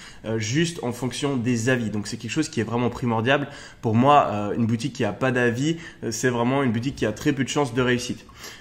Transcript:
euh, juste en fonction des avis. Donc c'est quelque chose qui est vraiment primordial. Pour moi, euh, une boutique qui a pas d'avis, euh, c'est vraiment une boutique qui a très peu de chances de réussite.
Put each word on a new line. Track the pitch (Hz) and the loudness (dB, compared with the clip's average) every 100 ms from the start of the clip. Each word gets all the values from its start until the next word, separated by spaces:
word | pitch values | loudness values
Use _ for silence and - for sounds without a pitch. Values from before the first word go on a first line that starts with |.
| - - - | -18 -12 -4
euh, | 113 | -2
juste | 107 139 170 170 | 0 0 0 -2
en | 123 | -6
fonction | 110 127 - 143 135 | -4 -4 -2 -2 0
des | 117 120 120 | 0 0 2
avis. | 127 110 | 2 0
Donc | 104 101 | -4 -6
c'est | 110 | -8
quelque | 113 | -6
chose | 156 151 | -4 -2
qui | - | -2
est | |
vraiment | 107 117 120 | -2 0 0
primordial. | - 123 113 113 139 139 - - - | -2 -2 0 2 0 0 -10 -18 -6
Pour | 113 | 2
moi, | 110 135 147 80 | 4 6 6 6
euh, | 104 104 | 2 -2
une | 104 113 | 0 0
boutique | 117 143 | 0 -2
qui | - 135 | -2 -2
a | |
pas | 98 131 | 0 0
d'avis, | 123 120 117 147 165 - - | 2 2 2 0 -2 -6 -10
euh, | 117 | -8
c'est | 113 131 | -2 0
vraiment | 120 120 139 | 2 2 2
une | 135 | 2
boutique | 113 131 131 | 0 -2 -2
qui | 117 | -2
a | |
très | 107 147 | 0 0
peu | 131 | 0
de | 127 | 0
chances | 151 139 | 0 0
de | 120 | 2
réussite. | 123 123 - - - - - - | 2 2 0 -8 -12 -18 -18 -14